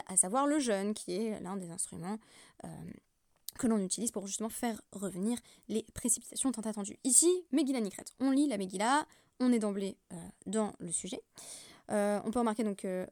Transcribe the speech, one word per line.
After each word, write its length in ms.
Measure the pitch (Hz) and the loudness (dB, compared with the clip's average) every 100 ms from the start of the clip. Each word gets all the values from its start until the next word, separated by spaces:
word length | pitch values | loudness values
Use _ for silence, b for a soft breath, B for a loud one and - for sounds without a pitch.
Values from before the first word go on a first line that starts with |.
| - | 0
à 80 | 190 | 0
savoir 320 | 185 247 285 | 2 4 4
le 100 | 302 | 4
jeûne, 360 | 240 196 202 | 2 2 0
qui 180 | 214 - | -2 -4
est 300 | 180 226 208 | -2 -2 -4
l'un 160 | 180 196 | -6 -8
des 120 | 170 | -8
instruments, 480 | 165 - 170 175 214 B B B - | -6 -8 -6 -6 -8 B B B -16
euh, 40 | 175 - 170 - - _ _ _ - - | -14 -12 -12 -14 -20 _ _ _ -14 -2
que 80 | 226 | 2
l'on 100 | 220 | 2
utilise 320 | 185 - 233 | 0 -2 -2
pour 140 | 202 196 | -4 -4
justement 220 | - 220 | -4 -4
faire 340 | - 247 208 - | -4 -4 -4 -10
revenir 440 | 190 196 180 208 240 B B - | -8 -6 -2 -2 -2 B B -6
les 180 | 214 - | -4 -4
précipitations 560 | - 240 - - - 269 | -4 0 0 -2 -2 -2
tant 80 | 233 | 0
attendues. 360 | 214 208 202 - | -4 -4 -6 -4
Ici, 260 | 262 247 339 370 339 | 4 6 6 4 2
Megillah 300 | 277 269 262 | 2 2 2
Nikret. 240 | 202 - - - | -2 -4 -12 -2
On 100 | 269 | 2
lit 160 | 269 294 | 4 4
la 100 | 202 | 2
Megillah, 480 | 190 185 226 285 - b b - | -2 0 2 2 0 b b 0
on 100 | 247 | 4
est 80 | 240 | 4
d'emblée, 380 | 208 196 196 - - | 4 0 -4 -6 -12
euh, 20 | 175 180 - 190 | -12 -12 -12 -2
dans 260 | 220 208 - | 0 0 -2
le 140 | 175 | -6
sujet. 280 | 165 185 - - B B B B B - | -6 -4 -8 -10 B B B B B -2
Euh, 320 | 208 202 208 | 0 2 2
on 80 | - | 0
peut 80 | 247 | 0
remarquer 240 | 233 214 | 2 2
donc 140 | 214 196 | 0 -2
que 280 | 196 185 - | -4 -4 -4